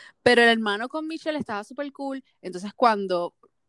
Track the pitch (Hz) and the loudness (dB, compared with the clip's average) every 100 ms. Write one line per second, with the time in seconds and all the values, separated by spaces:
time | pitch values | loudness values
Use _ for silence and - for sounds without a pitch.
0 | - _ - 240 233 233 214 202 247 311 | -20 _ 4 6 6 4 0 -4 -4 -8
1 | 311 320 320 302 - 202 208 262 285 277 | -8 -8 -6 -6 -6 -8 -10 -10 -12 -10
2 | 277 269 - _ 185 180 202 - 240 208 | -10 -10 -14 _ -14 -12 -12 2 2 2
3 | 190 180 175 - _ _ | -2 -4 -4 -10 _ _